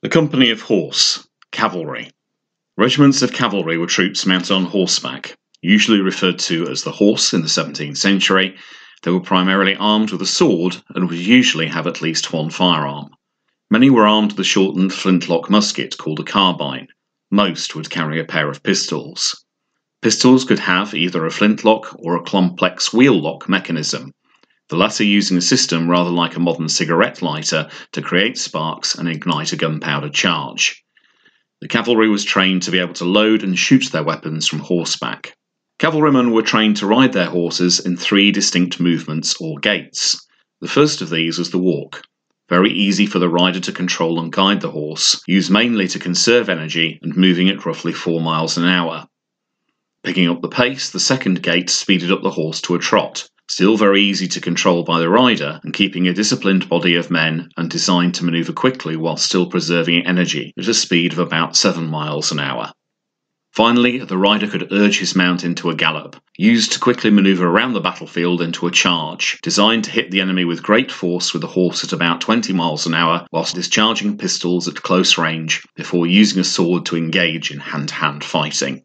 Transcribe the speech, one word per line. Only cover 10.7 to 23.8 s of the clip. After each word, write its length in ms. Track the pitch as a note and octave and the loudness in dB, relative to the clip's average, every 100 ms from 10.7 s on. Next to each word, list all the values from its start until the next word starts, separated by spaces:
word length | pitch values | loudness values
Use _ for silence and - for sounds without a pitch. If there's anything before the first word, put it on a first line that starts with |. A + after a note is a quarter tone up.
| F2+ _ | -4 _
and 120 | - F2+ | -4 -4
would 120 | E2+ | -4
usually 480 | F2+ B2 B2 D#2+ D#2+ | 4 4 4 0 -2
have 200 | E2 E2 | -4 -6
at 140 | D#2+ | -4
least 320 | D#2+ D#2+ - | -4 -4 -4
one 160 | E2 D#2 | -4 -4
firearm. 600 | - F2+ D#2+ C#2+ C#2+ C#2+ _ _ _ _ _ _ | 0 2 2 -2 -6 -14 _ _ _ _ _ _
Many 220 | A2 C3+ | 4 6
were 160 | B2 G#2+ | 8 6
armed 260 | G#2+ G#2 | 6 2
with 80 | G#2 | 0
a 40 | |
shortened 500 | F#2 - F#2+ F2+ F#2+ | 0 2 2 2 0
flintlock 560 | - G2 F2+ F2 E2+ - | 0 2 2 2 -2 2
musket 480 | G#2 G#2 - C2+ - | 2 2 -4 -8 -8
called 220 | - D#2 | -8 -6
a 40 | |
carbine. 640 | - G2+ F#2+ D#2 D2 C2 - _ _ _ _ | -4 0 2 0 -6 -8 -12 _ _ _ _
Most 440 | G2+ G2+ E2+ - | 0 0 -2 -8
would 160 | D#2+ D#2 | -10 -10
carry 280 | E2+ D#2+ D#2 | -6 -4 -4
a 60 | |
pair 240 | D#2+ E2 D2 | -4 -2 -4
of 140 | C#2+ | -4
pistols. 840 | - - - D2 - - - - _ _ _ _ _ _ | -2 -2 0 -6 -6 -6 -6 -6 _ _ _ _ _ _
Pistols 460 | A#2 G#2+ B2+ B2+ B2+ | 0 4 6 6 4
could 140 | G#2+ | 0
have 340 | - F2+ G2+ | 2 0 0
either 320 | - F2 F2 D#2+ | -2 -2 -2 -4
a 40 | |
flintlock 640 | - G#2+ G#2+ G#2+ A2 - - | 2 2 4 2 2 0 -12
or 180 | E2+ E2+ | -4 -4
a 80 | |
complex 680 | - G2 F#2 F2+ F2+ - - | 0 0 0 2 -2 -2 -2
wheel 300 | A2+ C3+ G2+ | 4 6 4
lock 300 | D2+ - - | 0 -6 -2
mechanism, 640 | F#2+ - E2 | -2 -2 -6